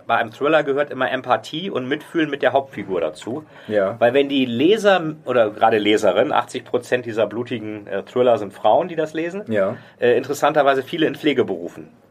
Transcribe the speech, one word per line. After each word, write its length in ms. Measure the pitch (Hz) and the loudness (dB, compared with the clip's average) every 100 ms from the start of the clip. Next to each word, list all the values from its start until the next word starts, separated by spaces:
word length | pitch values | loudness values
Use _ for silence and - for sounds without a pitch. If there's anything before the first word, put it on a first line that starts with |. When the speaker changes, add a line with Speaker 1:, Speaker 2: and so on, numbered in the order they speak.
| - | -2
Speaker 1:
bei 120 | 117 | -2
einem 140 | 117 | -2
Thriller 320 | 113 143 156 | -2 0 2
gehört 280 | 143 139 147 | 0 -2 -2
immer 180 | 131 127 | -2 -4
Empathie 600 | 131 123 113 - 156 190 | -2 -2 -2 -2 -10 -6
und 180 | 135 127 | -6 -4
Mitfühlen 420 | 151 - 170 147 | -6 -6 -4 -2
mit 120 | 139 | 0
der 100 | 131 | 0
Hauptfigur 480 | 135 - - 95 90 | 0 -2 -10 -6 -4
dazu. 460 | 78 - 107 139 151 - - | -4 -6 -10 -12 -12 -18 -4
Speaker 2:
Ja. 260 | 104 95 117 | 0 0 2
Speaker 1:
Weil 160 | 120 | 2
wenn 140 | 135 139 | 2 2
die 160 | 139 | 0
Leser 580 | 123 117 156 220 202 185 156 156 | 0 2 2 4 4 2 0 -8
oder 260 | - 123 107 | -2 2 2
gerade 260 | - 113 113 | 2 2 4
Leserinnen, 560 | 104 107 101 90 127 | 4 4 4 2 2
achtzig 320 | 107 - 123 - | 0 -2 -8 -4
Prozent 400 | 120 - 127 117 | -6 -2 -4 -2
dieser 200 | 110 101 | -2 -2
blutigen, 640 | 104 120 120 107 107 - | -4 -8 -8 -8 -12 -8
äh, 160 | 98 | -8
Thriller 340 | 92 123 123 113 | -4 2 4 2
sind 140 | 101 | 0
Frauen, 380 | - 107 127 180 | -2 2 2 2
die 80 | 160 | -4
das 160 | 156 | -4
lesen. 300 | 156 170 190 214 | -4 -6 -6 -4
Speaker 2:
Ja. 300 | 107 95 113 - - | 0 0 -2 -12 -2
Speaker 1:
Äh, 160 | 123 120 | 2 2
interessanterweise 640 | 131 143 147 147 139 135 | 0 0 2 4 4 2
viele 240 | 123 170 151 | 0 -2 -2
in 80 | 139 | 0
Pflegeberufen. 720 | 151 123 98 87 85 - 78 _ _ | 0 2 0 -2 -8 -14 -20 _ _